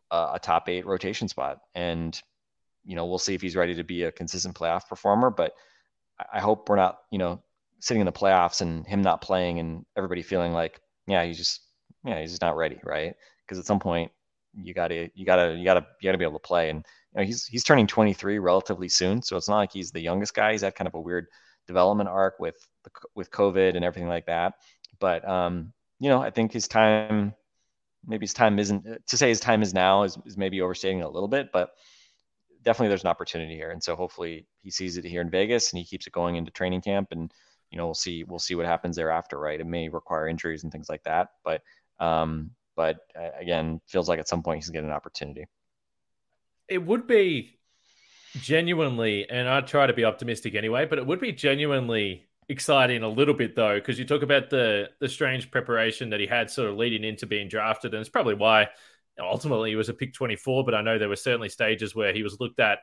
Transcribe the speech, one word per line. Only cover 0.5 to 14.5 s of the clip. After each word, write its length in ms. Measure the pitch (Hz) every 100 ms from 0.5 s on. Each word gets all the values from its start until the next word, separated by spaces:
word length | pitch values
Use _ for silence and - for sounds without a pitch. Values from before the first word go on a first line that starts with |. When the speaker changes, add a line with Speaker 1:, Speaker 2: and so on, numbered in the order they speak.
| 85 -
Speaker 1:
eight 160 | 90 90
rotation 420 | 95 95 113 104
spot. 320 | - 67 67 _
And, 460 | 87 87 82 82 - - _ _ _ _ _ -
you 100 | 87
know, 100 | 85
we'll 120 | 90
see 160 | -
if 80 | 92
he's 140 | 90 90
ready 200 | 87 85
to 80 |
be 200 | 82 87
a 80 | 85
consistent 440 | - 85 90 92 90
playoff 320 | 85 85 -
performer, 440 | - - 107 127
but 220 | - - - _ _ _ _ _ -
I, 180 | - 104
I 20 |
hope 300 | 101 107 -
we're 60 | 101
not, 240 | 92 - -
you 60 | 98
know, 240 | 87 87 _ _ _ _
sitting 200 | - 117
in 60 | 92
the 60 |
playoffs 500 | - 98 92 85 -
and 240 | 87 82 80
him 140 | 101
not 200 | 95 80
playing 380 | - 92 87 85
and 260 | 82 82 - 104
everybody 240 | 95 87
feeling 320 | 80 92 85
like, 260 | 82 82 - _ _ -
"Yeah, 180 | 92 85
he's 120 | 82
just, 220 | 87 - _ _ _ _ 139
yeah, 160 | 85
he's 80 | 80
just 140 | 87
not 120 | 87 78
ready," 240 | 80 -
right? 320 | - 73 80 - _ _ -
'Cause 100 | 92
at 60 | 87
some 140 | 101
point 320 | 95 85 82 _ _ _ _